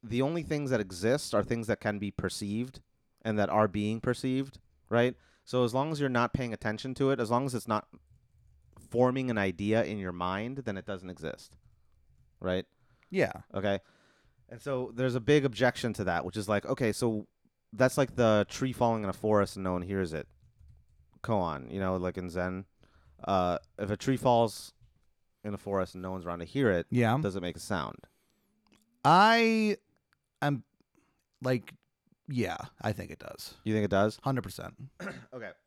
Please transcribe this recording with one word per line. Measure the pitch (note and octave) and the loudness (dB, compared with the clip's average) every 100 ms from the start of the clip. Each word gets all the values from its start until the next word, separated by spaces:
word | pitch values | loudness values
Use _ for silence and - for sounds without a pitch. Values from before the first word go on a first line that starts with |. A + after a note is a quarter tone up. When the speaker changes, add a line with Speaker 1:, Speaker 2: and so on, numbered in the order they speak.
Speaker 1:
the | A2+ A#2 | -2 0
only | C3+ E3+ | 0 -2
things | D#3+ D3+ C#3+ | -4 -4 0
that | B2+ | 0
exist | G2 F#2 G#2 C#3+ - | -2 -2 0 0 2
are | G#2+ | 0
things | F2+ A#2 G#2+ | 0 -2 -2
that | G#2+ | -2
can | A2 G#2 | -2 -4
be | G2+ | -6
perceived | - F#2+ - G#2 G#2 B2+ - _ _ _ _ | -4 -6 -4 -6 -4 -6 -12 _ _ _ _
and | - G#2+ | -4 0
that | G2 | 2
are | G#2 G#2+ | 4 2
being | G#2 G#2 A2+ | 2 -2 -2
perceived, | B2+ A#2+ C3 C3 C3+ - _ _ _ | -2 -2 -2 -2 -4 -10 _ _ _
right? | A#2 B2 B2 _ _ | 2 2 0 _ _
So | - B2+ | -4 0
as | B2 | 2
long | B2+ D3 | 2 -2
as | D#3 | 0
you're | C#3 | 0
not | B2 A#2+ | 2 2
paying | - B2 | 0 -4
attention | G#2+ A2+ G#2+ C3 | -4 -4 -4 -6
to | C3 C3+ | 0 0
it, | C3+ | 2
as | A2 | 2
long | A#2+ C#3 | 0 0
as | |
it's | A#2+ G#2+ | -6 -2
not | G#2+ - - _ _ _ _ _ _ _ - - | -2 -2 -20 _ _ _ _ _ _ _ -20 -6
forming | A#2+ B2+ C3 B2+ | 2 4 4 0
an | A2 | 2
idea | G2 F2+ G2+ A2 | 0 0 0 2
in | E2 G#2 | 0 -4
your | F#2 | -6
mind, | F2 F2+ F#2+ A2+ C3+ | -4 -2 -2 -6 -8
then | A#2+ G2 | -8 -8
it | F2+ | -8
doesn't | G2 F#2 | -10 -10
exist, | E2 D#2 - - - _ _ _ _ _ _ _ _ | -10 -10 -10 -18 -20 _ _ _ _ _ _ _ _
right? | F2+ F#2 - _ _ _ _ | -2 -2 -4 _ _ _ _
Speaker 2:
Yeah. | F#3 C3+ - - | 0 0 -2 -8
Speaker 1:
Okay. | G2 G2+ G2 _ _ _ _ _ _ _ | -4 0 -2 _ _ _ _ _ _ _
And | A#2 | -14
so | C#3+ C3 B2+ | -6 -6 -6
there's | A#2 C3 | -2 0
a | A#2+ | 0
big | A2 D3 | 4 4
objection | C3+ A2 B2+ - A#2+ | 4 4 2 2 -4
to | G#2 | -2
that, | F#2 E2+ | 0 0
which | D2+ G#2+ | -2 -6
is | G2 | 0
like, | G#2 | 0
okay, | - C3+ A#2 | 0 0 0
so | G#2 B2 G#2+ - _ _ _ _ | 0 -2 -2 -8 _ _ _ _
that's | G#2+ B2+ - | 2 2 4
like | C3+ - | 0 4
the | A#2 G#2+ G2+ | 6 6 4
tree | - C3 | -2 -4
falling | B2 A#2+ A2+ | 2 2 2
in | G2+ | -2
a | |
forest | F#2 G#2+ G#2+ G2 - | -2 4 4 4 0
and | |
no | F#2+ | -2
one | F2+ | -2
hears | F2 G2 F2+ | -2 -2 -2
it. | D#2 - _ _ _ - - _ _ _ _ | -4 -8 _ _ _ -20 -20 _ _ _ _
Koan, | - G#2+ F2 D2 B1 | -2 0 0 -4 -6
you | F#2 | -4
know, | F#2+ F#2 | -2 0
like | F2+ F2 | -2 -4
in | F2+ | -6
Zen, | E2+ F2+ F#2 G2 _ _ _ _ _ | -4 -4 -4 -10 _ _ _ _ _
uh, | - F#2+ F2+ F2 _ - | 0 2 2 0 _ -10
if | G2 | -6
a | F2+ | -4
tree | - C3 | -2 0
falls | C3 A#2+ A#2 - - _ _ _ _ _ _ _ | 4 4 4 -2 -16 _ _ _ _ _ _ _
in | G#2 | -10
a | G2+ | -10
forest | - G2 F#2 | -4 -2 -2
and | F#2 | -6
no | F#2 | -8
one's | F#2 | -8
around | F2 F2 | -8 -8
to | |
hear | E2+ C#3 B2+ | -6 2 4
it, | F2 - | 4 2
Speaker 2:
Yeah. | A#2+ A#2 B2+ | 2 4 2
Speaker 1:
does | G#2 F#2+ | 0 -4
it | |
make | F2 - | -6 -8
a | |
sound? | - F#2 B1 G1+ - _ _ _ _ _ _ _ _ _ | -4 -4 -4 -10 -20 _ _ _ _ _ _ _ _ _
Speaker 2:
I | C#3 E3+ G#3+ A3+ A3+ A3+ G#3+ G3+ _ _ _ _ _ _ | 6 6 8 6 4 4 2 0 _ _ _ _ _ _
am, | C#3+ C#3 - _ _ _ _ _ _ _ | -2 -2 -6 _ _ _ _ _ _ _
like, | B2+ B2+ - - _ _ _ _ - | -2 -2 -2 -20 _ _ _ _ -6
yeah, | B2+ G2 E2+ - _ | -2 -2 -2 -10 _
I | - | -4
think | G#2 E2+ | -4 -8
it | - | -12
does. | - - - - | -14 -14 -16 -10
Speaker 1:
You | - | -2
think | A2 | 0
it | G2+ | 2
does? | F#2+ G#2 - | 4 2 0
Speaker 2:
Hundred | - C3 | -4 -4
percent. | G2 - F2 - C3+ _ | -4 -12 -14 -16 -20 _
Speaker 1:
<clears throat> | C#4+ - - | -12 -12 -14
Okay. | B2+ G2 - | -14 -14 -16